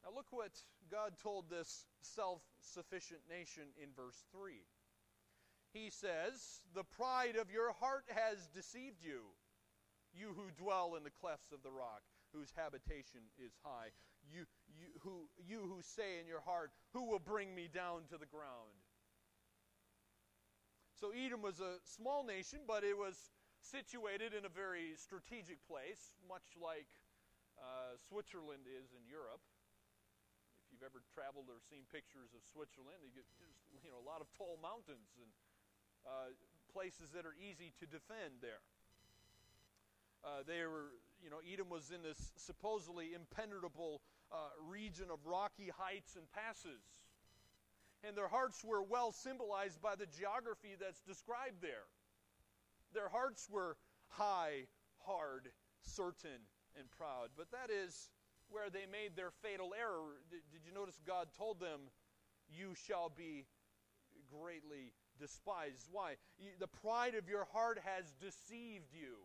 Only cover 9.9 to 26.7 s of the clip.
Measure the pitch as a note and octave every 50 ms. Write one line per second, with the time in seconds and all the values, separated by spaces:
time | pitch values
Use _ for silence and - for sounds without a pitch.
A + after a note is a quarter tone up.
9.9 | _ _ _ _ - E3+ G3+ A3 F#3 E3+ G#3 F#3+ D#3+ C#3 F3+ G3+ G3 F#3 F3+ F3
10.9 | E3+ E3 D3+ C#3+ - - - F3+ D3+ C#3+ - - D3 C#3 C3 C#3+ C3+ C3 B2+ A#2
11.9 | A2 G#2 G2+ - - - - _ - D3+ D3 C#3 - E3+ D#3+ D3+ C#3 C#3+ - -
12.9 | D#3+ C#3+ C3+ - - B2 A2+ A2 - - C3 A#2 - - - D3+ C3+ A#2+ A2+ A2
13.9 | - - - - - - - C#3+ D3+ F3 E3+ - - - - - D3 D#3 E3+ F3+
14.9 | - D#3+ - F#3+ F#3+ F3 D#3+ D3 - - F3+ E3+ G#3+ A3+ G3+ F3 F#3+ F#3 E3 -
15.9 | - - G#3+ G3 F#3 E3+ E3 E3 E3 D#3+ D3 E3+ F3+ E3+ D#3+ D3+ - - - -
16.9 | - B3 B3+ A#3 A3 F#3+ D#3+ D#3+ G#3 G#3+ G3+ F#3+ F#3 F3+ E3+ E3+ D3 F3+ F3+ F3
17.9 | E3+ E3+ E3 C#3+ E3+ D#3 D3+ D3 D3 D3+ D3+ C#3 B2+ A#2+ A2+ G#2+ G#2 G2 F#2+ -
18.9 | _ _ _ _ _ _ _ _ _ _ _ _ _ _ _ _ _ _ _ _
19.9 | _ _ _ _ _ _ _ _ _ _ _ - _ - _ - _ - - -
20.9 | - - - G3+ G#3+ B3 C4 C4 B3 A3+ G#3 G3+ F#3 D#3 F#3+ F#3 F3+ F3+ - -
21.9 | - - A3 B3+ C#4+ D4 C#4 A#3 G3+ F#3 F#3+ - - D4 D4 A3+ A3 G#3 G3+ G3+
22.9 | G3+ G3+ G3+ G3 F#3 - - - - - - - - _ - - - C#4 B3 -
23.9 | - B3 A3 G#3 G3 G3+ A3 A3+ G#3 G#3+ G3+ F#3+ E3 F3+ G3 F#3+ F3+ F3 E3 D#3+
24.9 | D#3+ D#3 - - G3 F#3 - - A#3 A#3+ F#3+ D#3+ F3 C#3 - - E3 C#3+ C3 D#3
25.9 | G#3+ - - - - - G3 F3+ F#3 F3+ - - - E3+ E3+ E3